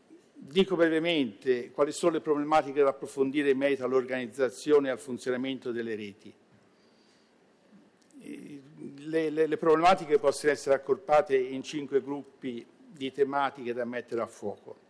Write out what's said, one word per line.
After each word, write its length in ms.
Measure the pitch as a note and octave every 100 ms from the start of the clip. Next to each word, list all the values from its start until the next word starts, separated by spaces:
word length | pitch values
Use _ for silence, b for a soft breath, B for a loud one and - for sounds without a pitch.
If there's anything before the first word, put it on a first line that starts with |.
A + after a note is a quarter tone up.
| _ - _
dico 420 | D4 F#3+ D#3+ F#3+ F3
brevemente 960 | E3 D#3+ E3+ D#3+ B2 G#2 C3 B2 A#2
quali 200 | - D3
sono 220 | D3 F3
le 80 | D#3+
problematiche 600 | D#3 D3 D3 D#3 C#3+ C#3
da 80 | C#3
approfondire 600 | C3+ C3 - C3+ D3 C#3+
in 80 | C3
merito 260 | C#3 C3+
all'organizzazione 1040 | B2+ C3 B2 B2+ B2 A#2+ B2 - D3 D3 C3+
e 40 |
al 80 | A#2+
funzionamento 720 | - A#2+ C3 B2 C3+ C3 B2
delle 240 | A#2 A#2 G#2+
reti. 380 | G#2 F#2+ G#2 - _ _ _ b b b b b b _ _ _ _ G3+ _ _ _ D4
Eh, 400 | - - - C#3+ C3+ D#3 D3 C#3
le, 340 | D3+ D#3+ D#3
le, 180 | D3+ D#3
le 100 | D#3
problematiche 640 | E3 D#3+ F3 F#3+ D3 D3
possono 320 | C#3+ - D3
essere 240 | C#3 C#3 C3+
accorpate 600 | C#3 B2+ - D3+ C#3+ C3+
in 280 | B2+ C3
cinque 380 | C3+ D#3 C3+ C#3
gruppi 640 | B2 C#3+ C3+ _ C3+ A#2 - _ -
di 220 | D#3 C3+
tematiche 640 | C#3+ C3+ C#3+ C3+ C#3 A#2+
da 120 | A#2+ A#2+
mettere 360 | B2 A2+ A#2
a 60 | A2+
fuoco. 500 | - G#2 F#2+ - - _